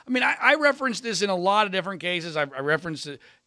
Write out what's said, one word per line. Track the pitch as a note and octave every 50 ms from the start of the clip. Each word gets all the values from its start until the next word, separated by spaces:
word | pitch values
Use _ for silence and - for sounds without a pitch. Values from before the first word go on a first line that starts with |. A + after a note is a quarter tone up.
| -
I | -
mean, | B3+ B3
I, | B3 C4+ - -
I | - B3+ D4
referenced | D#4 D4 C#4+ C4+ - C4 B3+ G#3+ -
this | A#3 A#3 G3+ E3
in | G#3 G3+
a | F#3+
lot | F3 F3+ F#3+ G3+ G#3+ G#3+
of | G3
different | F#3 F#3+ E3+ F#3+ F#3+ E3+
cases. | E3+ F3+ F3+ E3+ D#3+ F3 D3+
I, | D#3
I | D3 C#3 C3 C3+
referenced, | C#3 D3 D#3 D#3 E3+ E3+ D#3 C3 - D3
uh, | C#3+ - - - _ _ _